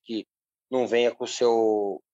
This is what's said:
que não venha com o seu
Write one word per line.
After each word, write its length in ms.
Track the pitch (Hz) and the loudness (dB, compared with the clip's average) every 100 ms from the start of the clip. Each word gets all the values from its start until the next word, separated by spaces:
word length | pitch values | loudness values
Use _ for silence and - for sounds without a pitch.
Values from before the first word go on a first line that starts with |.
que 220 | - 113 - _ _ _ _ | -10 -8 -10 _ _ _ _
não 160 | 131 117 | -2 0
venha 280 | 117 120 | 2 2
com 100 | - | -2
o 40 | 123 | -8
seu 760 | - 120 113 113 107 101 92 - | 0 2 4 2 2 -2 -6 -12